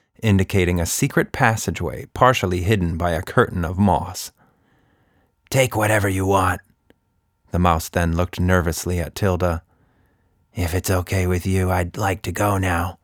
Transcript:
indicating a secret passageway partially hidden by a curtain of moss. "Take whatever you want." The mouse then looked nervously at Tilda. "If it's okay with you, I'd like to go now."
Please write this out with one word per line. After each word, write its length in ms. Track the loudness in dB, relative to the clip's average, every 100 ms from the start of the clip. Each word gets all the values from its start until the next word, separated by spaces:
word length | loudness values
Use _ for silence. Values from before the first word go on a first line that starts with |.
| _ _
indicating 580 | 2 2 2 2 2 0
a 60 | -2
secret 460 | -2 0 0 -2
passageway 760 | 0 0 0 -4 -4 -6 -8 -8
partially 480 | 2 2 4 0 0
hidden 340 | 0 2 0 -2
by 140 | -2
a 120 | -2
curtain 420 | 0 2 2 0
of 140 | -4 0
moss. 520 | 2 2 -2 -10 -14 _ _ _ _ _ _ _ _ _ _ _ -4
"Take 260 | 0 0 0
whatever 320 | 0 2 0
you 160 | 0
want." 360 | 2 2 2 -2 _ _ _ _ _ _ _ _ _
The 80 | 2
mouse 300 | 4 2 0
then 280 | -2 0 0
looked 240 | -2 0
nervously 600 | 2 2 2 -2 -4 -4
at 140 | -6
Tilda. 480 | -2 -2 0 0 -2 -8 _ _ _ _ _ _ _ _
"If 200 | -6 -4
it's 160 | -2 0
okay 360 | -2 -2 -2 0
with 200 | 0 0
you, 240 | 0 0
I'd 280 | 0 -2 -4
like 240 | -4 -4
to 100 | -6
go 240 | -2 0 0
now." 420 | 0 -2 -4 -8